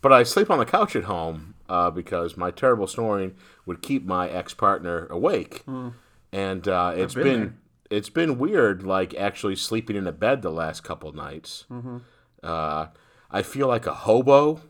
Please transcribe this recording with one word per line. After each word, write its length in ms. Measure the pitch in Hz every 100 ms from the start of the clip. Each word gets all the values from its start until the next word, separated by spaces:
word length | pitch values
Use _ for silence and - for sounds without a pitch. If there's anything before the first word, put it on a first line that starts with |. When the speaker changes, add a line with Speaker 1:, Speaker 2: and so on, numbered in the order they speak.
Speaker 1:
But 120 | 135
I 100 | 131
sleep 280 | 120 - 208
on 80 | 165
the 60 |
couch 300 | 113 202 214
at 100 | 113
home, 500 | 92 90 82 80 78 - -
uh, 220 | 90 87
because 460 | 85 85 92 85 90
my 140 | 90
terrible 360 | - 131 117 98
snoring 480 | - 113 101 92 92 - _
would 180 | - 85
keep 220 | - - 90
my 220 | 90 90
ex-partner 800 | 90 - - 101 98 87 85 82
awake. 520 | 87 147 120 80 - -
Speaker 2:
Hmm. 220 | 131 123 120 _ _ _
Speaker 1:
And, 360 | 98 98 95 92
uh, 180 | 92 90
Speaker 2:
I've 120 | 85
Speaker 1:
it's 160 | 95
Speaker 2:
been 100 | 127
Speaker 1:
been, 160 | 139 123
Speaker 2:
there. 140 | 104 - _ _ _
Speaker 1:
it's 180 | 104 101
been 280 | 160 165 123
weird, 440 | 151 202 113 95
like, 320 | 95 95 92
actually 420 | - 101 - 104 95
sleeping 400 | - 113 110 101
in 100 | 92
a 60 |
bed 300 | 78 107 135
the 80 | 95
last 340 | 80 80 78
couple 280 | - 82 78
nights. 520 | 76 73 76 80 - -
Speaker 2:
Mm-hmm. 280 | 120 123 123 120 _ _ _
Speaker 1:
Uh, 440 | - 82 78 78 78 _ _ _ _
I 120 | 98
feel 240 | - 135 135
like 180 | 117 -
a 80 |
hobo 680 | 71 - 113 131 139 147 160 -